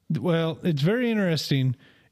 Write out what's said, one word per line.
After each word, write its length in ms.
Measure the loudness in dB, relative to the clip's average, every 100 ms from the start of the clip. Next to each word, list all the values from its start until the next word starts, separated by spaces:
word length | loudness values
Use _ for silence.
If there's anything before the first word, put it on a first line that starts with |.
| -6
Well, 480 | -2 0 0 0 -2
it's 200 | -2 0
very 280 | 0 0 0
interesting. 640 | 0 0 0 0 0 0 -2 -12 _ _